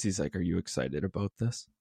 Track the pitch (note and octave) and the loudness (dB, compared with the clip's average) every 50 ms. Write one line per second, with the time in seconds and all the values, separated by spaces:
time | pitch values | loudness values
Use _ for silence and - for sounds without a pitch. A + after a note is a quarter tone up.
0 | - A2 F#2 F#2 D#2 D2 - F#2+ F2 F2 E2 F2+ - - - - C2 C2+ C2+ D2 | 2 0 2 2 0 -2 0 0 0 2 2 2 0 0 -2 -2 -2 0 0 0
1 | D2 G2 - - G2+ G2+ _ _ A2+ A#2 A#2+ - - _ _ _ | -2 -2 0 0 -2 -2 _ _ -2 -2 -2 -4 -10 _ _ _